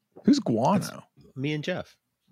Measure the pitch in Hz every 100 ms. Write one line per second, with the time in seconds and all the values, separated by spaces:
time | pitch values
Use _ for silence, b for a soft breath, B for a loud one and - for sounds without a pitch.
0 | _ - - 285 - 110 139 196 - -
1 | - _ - 131 143 151 165 175 - _
2 | _ _ _